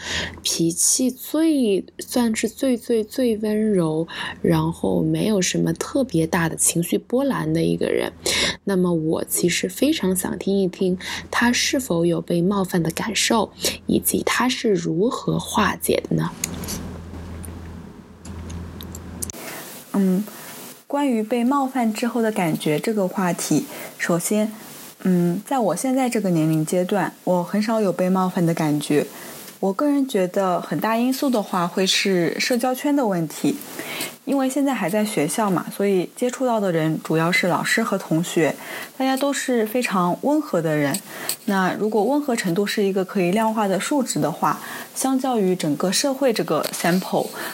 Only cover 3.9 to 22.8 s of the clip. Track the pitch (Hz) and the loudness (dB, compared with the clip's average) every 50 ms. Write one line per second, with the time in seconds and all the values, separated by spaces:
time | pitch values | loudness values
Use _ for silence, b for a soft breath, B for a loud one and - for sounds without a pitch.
3.9 | 156 160 165 165 B B B B B B - - 170 160 160 160 170 - - 190 | 2 0 -2 -4 B B B B B B 2 2 4 4 2 0 -2 -2 -2 0
4.9 | 190 180 170 160 160 160 165 208 220 196 180 - - 170 170 165 160 - - - | 0 2 2 2 0 0 0 2 2 2 0 0 0 0 0 0 0 -2 -4 -4
5.9 | - 285 269 - - 165 160 160 - 185 165 160 156 151 - - - 165 170 - | -2 -2 0 0 2 0 2 2 2 0 0 0 0 0 0 0 2 0 0 0
6.9 | - 196 180 - - 247 277 277 233 165 160 156 156 165 165 165 - - - - | 0 -2 -2 0 0 0 2 0 0 0 0 0 0 2 2 2 2 2 0 0
7.9 | - 60 60 - - - B B B B B B B B B - 202 185 180 180 | 0 0 -2 -2 -6 -6 B B B B B B B B B -2 0 2 2 2
8.9 | 175 165 156 156 165 - - - - - - 175 175 - - 190 180 - - 277 | 2 0 0 0 -2 -2 -2 -4 -2 0 2 2 2 0 -2 -4 -2 0 2 2
9.9 | 311 320 - 185 190 185 - - - 185 - - 196 202 196 180 180 - 202 185 | 2 2 0 0 0 0 0 -2 -4 -4 -2 0 0 2 2 0 0 0 0 0
10.9 | 180 180 B B B B B B - - - 233 240 - - - - 285 262 - | 0 -2 B B B B B B -2 2 2 2 2 2 0 0 0 0 0 0
11.9 | 180 170 165 175 170 160 170 - 175 175 170 185 208 202 190 185 - 180 165 160 | 0 2 2 2 2 0 0 0 0 2 2 2 2 2 0 0 0 0 0 0
12.9 | - - - - 202 - - - 233 226 208 - B B B B B B B - | -2 -4 -4 -4 -2 0 2 2 2 2 2 0 B B B B B B B 0
13.9 | - 214 190 - - 190 - - - - 226 254 254 - - 240 208 175 170 170 | 2 2 2 0 0 0 0 0 0 0 2 0 0 0 0 2 2 2 0 0
14.9 | 160 165 196 240 254 - - - 160 165 170 - - 214 208 185 - - - - | 0 0 0 0 0 -2 -2 -2 -2 -2 -2 -2 0 0 0 0 0 -2 -2 0
15.9 | - - - - 165 160 160 165 - - - - - - - - - - - - | 0 0 0 0 0 0 0 -2 -4 -8 -8 -8 -8 -8 -8 -8 -8 -8 -8 -10
16.9 | - - - - - - - - - - - - - - - - - - - - | -12 -12 -14 -14 -14 -14 -12 -12 -12 -12 -12 -12 -12 -14 -14 -14 -14 -14 -16 -16
17.9 | - - - - - - - - - - - - - - - - - - - - | -18 -20 -20 -20 -20 -18 -16 -14 -12 -12 -12 -10 -10 -10 -10 -12 -12 -12 -12 -12
18.9 | - - - - - - - - - B B B B B B B B B B B | -14 -14 -14 -14 -10 -8 -8 -8 -8 B B B B B B B B B B B
19.9 | - 202 196 190 185 180 214 208 B B B B B B B B B B B - | 0 2 4 4 4 2 0 -2 B B B B B B B B B B B -4
20.9 | - 277 285 277 247 220 214 214 262 240 233 240 285 285 277 262 269 269 240 226 | -2 0 2 2 2 2 0 0 0 2 2 4 4 2 2 0 0 2 2 2
21.9 | 214 - - 240 233 247 226 220 220 214 185 165 156 160 - 160 151 151 | 2 0 -2 -2 0 2 2 2 2 2 2 0 0 0 0 0 0 2